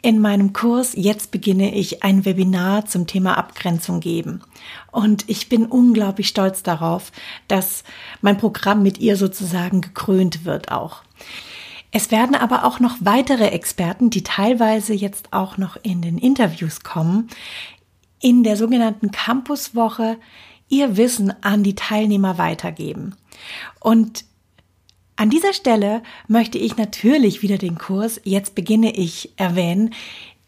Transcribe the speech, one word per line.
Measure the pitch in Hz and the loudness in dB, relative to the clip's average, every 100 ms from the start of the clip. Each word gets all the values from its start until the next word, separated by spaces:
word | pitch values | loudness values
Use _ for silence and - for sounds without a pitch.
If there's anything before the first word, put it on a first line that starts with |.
in | 247 220 | 2 4
meinem | 214 202 196 | 4 4 2
Kurs | 196 233 240 247 - | 2 0 0 0 0
Jetzt | 196 214 - | 0 0 -4
beginne | 185 - 190 196 | -4 0 2 2
ich | 202 185 - | 0 -4 -2
ein | 196 196 196 | 2 2 2
Webinar | 185 190 185 180 202 214 | 0 0 0 0 0 -2
zum | 180 170 | -4 -2
Thema | 190 185 - | -2 0 -2
Abgrenzung | - - 180 170 - 175 | -6 -8 -4 -4 -4 -6
geben. | 165 170 - 180 - - - - - | -4 -6 -6 -12 -14 -20 -20 -20 -10
Und | 240 208 208 - | -2 2 2 0
ich | 202 - | -6 0
bin | 240 226 | 0 2
unglaublich | 254 247 220 202 196 196 | 4 6 4 2 -2 -2
stolz | - 190 190 | 0 0 -2
darauf, | - 160 165 175 - - - - - | -4 -2 -2 -4 -6 -18 -18 -18 -4
dass | 196 190 - - - - - | -2 -2 -8 -12 -20 -20 -2
mein | 202 202 | 0 2
Programm | 214 - 196 208 | 0 -2 0 4
mit | 196 196 | 2 2
ihr | 226 202 | 0 2
sozusagen | 190 190 185 180 175 185 | 0 -2 -6 -4 -2 -2
gekrönt | 160 - - 190 185 160 | -2 -6 0 2 2 -2
wird | 170 - - | -6 -6 -6
auch. | - - - - _ - - - - - - - | -6 -8 -12 -20 _ -20 -18 -18 -18 -18 -20 -6
Es | 220 - | -4 0
werden | 220 247 285 | 2 2 2
aber | 220 254 - | 2 2 0
auch | 247 | 2
noch | 247 - | 0 2
weitere | 190 226 269 262 208 | 2 2 2 2 2
Experten, | - - - 170 175 240 | 0 -4 -4 -4 0 0
die | 220 | 0
teilweise | 190 - 202 247 220 220 208 | -2 0 0 2 2 2 -2
jetzt | 208 196 196 - | -4 -4 -8 -6
auch | 190 190 - | -4 -4 -4
noch | 190 - | -6 -6
in | 214 175 | -6 -4
den | 170 170 | -2 0
Interviews | 254 269 208 160 160 - | 2 2 2 0 -8 -8
kommen, | - - 165 190 226 - - - - - _ _ _ _ | -8 -2 0 0 -2 -10 -16 -16 -16 -20 _ _ _ _
in | 262 247 220 | 4 6 6
der | 208 | 2
sogenannten | 226 247 226 214 202 | 2 2 2 0 -4
Campuswoche | 202 - 254 254 277 - 233 226 226 226 226 - - - - _ | -4 -2 -2 -2 -6 -4 -2 -2 0 -4 -4 -12 -20 -20 -20 _
ihr | 269 277 190 | 0 2 4
Wissen | 247 247 196 - | 2 2 -2 -2
an | 202 208 | 0 2
die | 202 196 | 2 0
Teilnehmer | - 214 214 202 190 170 | -2 0 2 2 2 0
weitergeben. | 170 160 180 156 156 151 160 190 _ - - - - - | -2 -4 -8 -8 -10 -8 -10 -14 _ -20 -18 -16 -16 -4
Und | 226 226 220 - - _ _ _ _ _ _ _ _ - | 2 4 4 -2 -16 _ _ _ _ _ _ _ _ -2
an | 214 | 2
dieser | 294 392 | 2 2
Stelle | 381 262 220 202 220 226 - - | 0 2 2 2 -2 -6 -16 0
möchte | 220 226 - | 2 2 -2
ich | 226 - | -4 -2
natürlich | 208 - 214 302 220 - | -4 0 2 4 4 2
wieder | 196 196 | -2 -2
den | 185 165 | -2 -6
Kurs | - 196 220 226 | -4 -4 -4 -6
Jetzt | - 196 196 - | -2 -2 -2 -6
beginne | 175 220 226 226 | 0 4 4 2
ich | 170 - - - | -4 -6 -14 -6
erwähnen, | 190 175 175 180 226 - - - - _ | -2 0 0 0 0 -2 -14 -18 -20 _